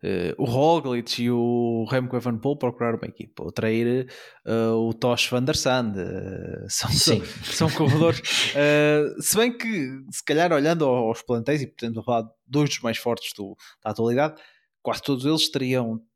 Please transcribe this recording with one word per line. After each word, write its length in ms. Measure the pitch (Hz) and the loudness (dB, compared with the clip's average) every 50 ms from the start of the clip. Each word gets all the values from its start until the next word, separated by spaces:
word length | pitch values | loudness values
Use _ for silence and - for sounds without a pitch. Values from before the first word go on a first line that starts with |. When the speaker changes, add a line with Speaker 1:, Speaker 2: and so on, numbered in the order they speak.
Speaker 1:
eh, 320 | - - 98 92 87 85 - | -4 -2 -2 -2 -2 -4 -2
o 80 | - 147 | -2 -2
Roglic 760 | 123 117 131 143 160 170 165 135 131 123 120 113 - - - | 0 2 2 4 4 4 2 2 -2 -4 -4 -4 -4 -4 -2
e 80 | 120 120 | 0 0
o 560 | 123 120 120 120 120 120 120 117 117 113 113 107 | 2 2 2 2 2 0 0 0 0 -2 -2 0
Remco 240 | 135 127 127 123 127 | -2 -2 -2 -2 -4
Evenepoel 420 | 123 117 123 117 110 - 139 147 | -4 -2 -2 -4 -2 -2 -4 -2
procurar 380 | 147 - 123 120 - 117 117 113 | 0 -2 -4 -2 -2 -2 -2 -2
uma 140 | 104 - - | -4 -6 -10
equipa, 340 | - _ - - _ - | -12 _ -18 -16 _ -10
outra 280 | - 85 - - 110 110 | -10 -8 -6 -2 -2 0
é 40 | 110 | 0
ir, 340 | 113 117 120 123 131 131 127 - - - - - _ _ | 2 2 2 0 0 -2 -6 -12 -20 -20 -20 -20 _ _
eh, 240 | - 110 113 113 113 | -4 -2 0 2 2
o 240 | 113 113 113 113 | 2 2 0 0
Tosh 360 | 110 113 - 123 120 117 - - | -2 0 2 0 2 2 0 0
Van 120 | 123 123 | 0 0
Der 140 | 127 131 123 | 0 0 0
Sande, 420 | - - 135 127 127 120 110 101 95 | 0 0 2 2 2 0 -2 -2 -4
eh, 680 | 87 90 92 95 95 92 95 87 87 87 - - - 107 | -4 -4 -6 -6 -6 -8 -8 -8 -8 -8 -10 -10 -8 -6
são, 220 | - - - 120 | -6 -4 -2 0
Speaker 2:
Sim. 320 | - - - - 131 101 - - - - | 2 2 4 4 2 2 0 -6 -12 -12
Speaker 1:
são, 260 | - - - - 160 156 | -10 -8 -2 0 0 0
são 20 | |
corredores, 500 | - - 156 143 123 156 160 165 160 - | 2 2 4 4 6 6 6 4 4 2
Speaker 2:
<laughs> 320 | - - - - - - - | -2 -2 -2 0 0 0 2
Speaker 1:
eh, 520 | 143 147 147 147 147 151 147 151 151 151 135 - - | 2 4 4 6 6 6 6 4 4 2 0 -2 -4
se 160 | - - - 202 | -2 0 2 4
bem 180 | 226 247 240 | 4 2 2
que, 420 | 240 - 226 220 180 139 127 135 135 135 - | -2 -6 -4 -2 -2 -4 -4 -6 -12 -14 -12
se 120 | - - | -12 -10
calhar, 300 | - - 143 151 170 180 | -2 0 2 4 4 4
olhando 320 | 165 143 139 156 170 165 151 | 4 4 4 2 2 4 4
ao-, 240 | 135 127 127 117 110 | 4 4 4 2 0
aos 140 | 113 - | 0 -2
plantéis, 400 | - - 123 117 110 139 147 151 | -2 -2 -2 0 0 0 0 0
e 40 | 131 | -2
portanto 340 | - _ - - 117 113 113 | -6 _ -8 -8 -6 -6 -4
a 20 | |
falar 200 | 107 - 120 117 | -2 0 0 0
de 60 | 110 113 _ _ _ | 0 -4 _ _ _
dois 220 | _ 123 147 147 139 | _ 0 2 2 2
dos 120 | - - | 0 -4
mais 180 | - 117 113 - | -4 -4 -4 -2
fortes 340 | - 120 117 - - - - | -2 -2 -4 -2 -6 -12 -10
do, 220 | - 101 98 101 _ - - - _ | -10 -12 -12 -12 _ -20 -20 -20 _
da 100 | _ 107 | _ -8
atualidade, 420 | 104 - 113 117 120 127 147 156 156 - - - _ _ _ _ _ _ | -2 0 0 2 2 2 2 0 -2 -8 -20 -20 _ _ _ _ _ _
quase 180 | _ 127 113 - | _ -4 -4 -4
todos 240 | - - 139 127 131 | -2 -2 -4 0 0
eles 240 | 143 156 156 - - | 0 2 2 0 -2
teriam 540 | - 139 135 127 127 127 120 113 113 113 - _ _ | -2 -4 -2 0 0 0 0 -2 -6 -8 -10 _ _